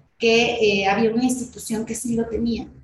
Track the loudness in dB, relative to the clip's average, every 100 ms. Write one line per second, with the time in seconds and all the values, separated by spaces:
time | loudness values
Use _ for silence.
0 | _ -2 2 4 2 2 2 2 2 2
1 | 2 2 0 0 -6 -10 -6 -6 -4 -6
2 | -4 -2 -2 -2 -2 -4 -6 -16